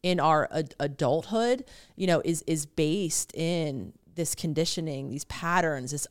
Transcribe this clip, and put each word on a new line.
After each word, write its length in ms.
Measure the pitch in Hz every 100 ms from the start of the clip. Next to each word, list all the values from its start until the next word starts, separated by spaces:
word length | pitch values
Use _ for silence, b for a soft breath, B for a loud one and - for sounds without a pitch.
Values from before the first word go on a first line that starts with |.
in 160 | 180 180
our 300 | 151 151 -
ad-, 240 | 151 147 -
adulthood, 800 | 147 139 131 156 - 220 233 262 - B B
you 120 | B 185
know, 160 | 160
is, 180 | - 160 -
is 180 | 160
based 680 | 147 - 151 190 170 - -
in 580 | - 165 175 151 135 92 - _
this 200 | 165 160
conditioning, 760 | - 160 151 165 - 160 135 139
these 160 | 143 -
patterns, 640 | - 165 180 165 143 127
this 160 | 143 -